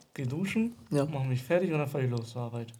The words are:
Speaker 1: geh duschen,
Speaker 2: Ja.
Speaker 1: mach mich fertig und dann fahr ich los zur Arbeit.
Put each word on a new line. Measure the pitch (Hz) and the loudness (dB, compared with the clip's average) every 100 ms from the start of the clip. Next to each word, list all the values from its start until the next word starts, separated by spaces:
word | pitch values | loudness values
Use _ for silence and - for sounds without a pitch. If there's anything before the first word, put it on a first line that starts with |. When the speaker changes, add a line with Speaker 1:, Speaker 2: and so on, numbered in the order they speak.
| - | -14
Speaker 1:
geh | - | -6
duschen, | 127 151 196 226 233 - - | -4 -2 0 0 0 -2 -2
Speaker 2:
Ja. | 147 139 | 2 2
Speaker 1:
mach | 139 | 0
mich | 131 127 | 0 0
fertig | - 175 185 | 2 2 4
und | 151 | 2
dann | 143 | 0
fahr | 147 | 0
ich | 127 | 0
los | 120 113 | 0 -2
zur | 123 | -6
Arbeit. | 117 117 117 - | -6 -6 -8 -8